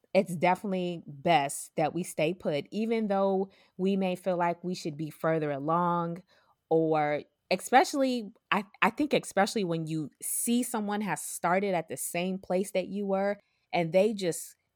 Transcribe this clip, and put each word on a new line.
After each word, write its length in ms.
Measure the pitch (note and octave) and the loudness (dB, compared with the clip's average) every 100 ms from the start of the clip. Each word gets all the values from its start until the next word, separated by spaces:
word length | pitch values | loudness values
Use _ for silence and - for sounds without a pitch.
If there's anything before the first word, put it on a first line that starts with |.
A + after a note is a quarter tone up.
| _ | _
it's 220 | F#3+ F#3+ E3+ | 0 0 0
definitely 680 | F3+ F#3 G#3 F#3+ F3+ E3+ - | 2 2 0 -2 -2 -6 -10
best 640 | C#3+ E3+ D#3 C#3 - - - | -4 2 4 2 -6 -8 -2
that 160 | D3 | 0
we 100 | E3+ | -2
stay 300 | F3+ - D#3+ | -4 -2 -2
put, 320 | F#3+ G3 D3 - | 0 -2 -2 -4
even 360 | G3+ A3 A3+ G#3+ | -4 -2 0 0
though 420 | G3 G3 F#3+ F#3+ _ _ - | 2 2 0 -2 _ _ -2
we 180 | F#3+ G3 | 0 2
may 200 | F#3 F3+ | 0 -2
feel 220 | F#3+ F3 | -2 0
like 260 | E3+ E3+ | 0 0
we 100 | F3 F3+ | -6 -6
should 220 | E3+ D3 | -6 -6
be 120 | D#3 | -8
further 400 | - E3 D#3+ D3+ | -2 0 0 0
along, 680 | C#3 D3 E3+ F3 F3 E3+ E3+ - _ _ _ _ | -2 0 2 2 0 -2 -6 -14 _ _ _ _
or 520 | D#3+ D#3+ D#3 D3 D3 - _ _ | 2 4 2 2 -2 -6 _ _
especially, 800 | F#3 - B3+ - C#4+ C4 B3 G3+ - _ | -4 4 4 6 2 0 0 -6 -14 _
I, 120 | G#3 G3 - | -6 -6 0
I 80 | - | 2
think 240 | - D4 | 2 2
especially 500 | F#3 - G3 G3 A#3 | 0 2 2 2 0
when 220 | F3+ E3 D#3 | -2 -2 -2
you 240 | D#3 C#3+ - | -4 -6 -8
see 400 | - - - A#3+ | -6 -4 0 0
someone 380 | A#3+ A3+ G3+ G#3 | 0 -4 -2 -2
has 200 | G#3 D3+ | -2 -4
started 540 | - - F3 F#3 G3+ F3 | -6 -2 2 2 2 0
at 120 | D#3+ | -2
the 100 | C3 | -8
same 420 | - E3+ F#3 F#3 | -4 -2 -2 -4
place 320 | - F#3 G3 | -2 -2 0
that 160 | F#3+ F3+ | -4 -4
you 180 | G3 G3 | -4 -2
were 320 | F#3+ G3+ G3+ _ _ _ | 0 0 -4 _ _ _
and 180 | E3+ E3 | -2 2
they 220 | F#3 G#3+ | 4 4
just 420 | G3+ F3+ - - - _ | 2 -2 -4 -10 -18 _